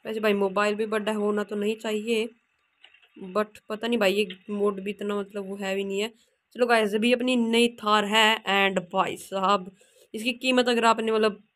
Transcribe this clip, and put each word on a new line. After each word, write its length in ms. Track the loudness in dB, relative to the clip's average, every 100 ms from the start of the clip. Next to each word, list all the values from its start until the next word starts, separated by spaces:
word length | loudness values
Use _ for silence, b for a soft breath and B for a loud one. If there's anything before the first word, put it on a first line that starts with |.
वैसे 140 | -8 -2
भाई 140 | 0
mobile 400 | 2 0 0 0
भी 100 | -2 -2
बड़ा 260 | -2 -2
होना 300 | -2 -2 -2
तो 120 | -4
नहीं 200 | -4 -4 -4
चाहिए 520 | -4 -6 -2 -2 -4 _ _ _ _ _ -20 _ _ -18 -6
but 260 | -4 -6 -10 _
पता 180 | -8 -2
नहीं 100 | 2
भाई 140 | 2
ये 140 | 2 -2 -6 -10
mode 280 | -2 -2 -2
भी 100 | -8
इतना 280 | -8 -6 -6
मतलब 300 | -6 -10 -10
वो 60 | -8
है 160 | -4
भी 80 | -4
नहीं 160 | -2 -4
है। 80 | -4 b b b _
चलो 100 | -4 2
guys 280 | 4 2
अभी 160 | 2 2
अपनी 220 | 2 2 0
नई 300 | 2 4 2 0
थार 280 | 2 2 4
है 180 | 4 4 2 0
and 260 | 2 2 0 -2
भाई 240 | -2 -2 -4
साहब 500 | -8 -2 0 0 -2 b b b b
इसकी 180 | -6 -6
कीमत 360 | -2 2 2 2
अगर 160 | 2
आपने 260 | 2 2 0
मतलब 320 | 2 0 -2 _